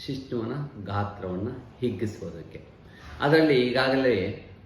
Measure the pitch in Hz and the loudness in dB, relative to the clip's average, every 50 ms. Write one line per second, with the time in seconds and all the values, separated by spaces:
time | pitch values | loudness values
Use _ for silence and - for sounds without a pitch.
0 | - - 135 127 - - 131 117 110 117 123 147 143 143 - 110 98 98 101 101 | -10 -8 -8 -8 -8 -6 -6 -4 -4 -4 -6 -6 -8 -8 -10 -12 -10 -6 -4 -2
1 | 101 104 - - 92 92 90 90 101 123 131 - - - - - 123 120 104 - | -2 -4 -6 -8 -6 -6 -4 -4 -4 -6 -6 -8 -14 -18 -8 -4 -4 -4 -2 -2
2 | 113 101 - - 98 87 82 82 80 - - - - - - - - - - - | -4 -6 -6 -8 -10 -12 -10 -12 -14 -14 -16 -18 -18 -20 -20 -20 -20 -20 -20 -20
3 | - - - - 131 143 156 160 156 156 143 127 123 123 120 131 131 131 131 135 | -18 -18 -8 -2 4 6 6 8 8 6 6 4 4 4 2 2 2 4 2 4
4 | 131 127 117 95 92 101 104 - - - - - - | 4 4 4 4 2 -2 -4 -8 -12 -18 -20 -20 -16